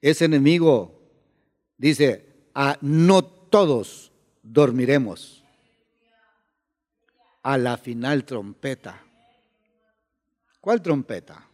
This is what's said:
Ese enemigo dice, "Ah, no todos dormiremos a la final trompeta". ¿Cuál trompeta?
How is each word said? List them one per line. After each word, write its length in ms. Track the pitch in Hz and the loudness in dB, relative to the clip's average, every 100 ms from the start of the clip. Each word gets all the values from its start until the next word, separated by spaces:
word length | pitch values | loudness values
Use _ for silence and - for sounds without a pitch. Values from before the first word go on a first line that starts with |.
Ese 240 | 143 156 165 | 0 0 0
enemigo 720 | 151 139 170 165 127 87 _ _ _ _ _ _ _ _ _ | 2 2 2 2 0 -2 _ _ _ _ _ _ _ _ _
dice, 720 | 139 143 143 104 _ _ _ - | -2 2 0 0 _ _ _ -4
"Ah, 200 | 139 147 | -4 -4
no 420 | 143 156 170 190 | -2 2 4 4
todos 880 | 180 _ _ 208 185 127 98 - - _ _ _ | 2 _ _ 2 2 -2 -6 -16 -20 _ _ _
dormiremos 1040 | 110 113 143 120 123 143 120 85 - _ _ _ _ _ _ _ 226 226 _ _ _ _ _ _ _ _ _ _ _ _ | -2 2 2 2 0 0 -2 -10 -20 _ _ _ _ _ _ _ _ _ _ _ _ _ _ _ _ _ _ _ _ _
a 120 | 127 135 | -6 -4
la 180 | 123 120 | -2 -6
final 480 | - 117 127 147 - | -10 -10 -4 -4 -6
trompeta". 800 | 123 101 - 139 131 - - _ _ _ _ _ _ _ _ _ _ _ _ _ _ _ _ | -14 -14 -14 -12 -12 -16 -20 _ _ _ _ _ _ _ _ _ _ _ _ _ _ _ _
¿Cuál 180 | 190 233 | -4 -4
trompeta? 640 | 170 147 123 98 _ 78 _ | 0 -4 -4 -12 _ -20 _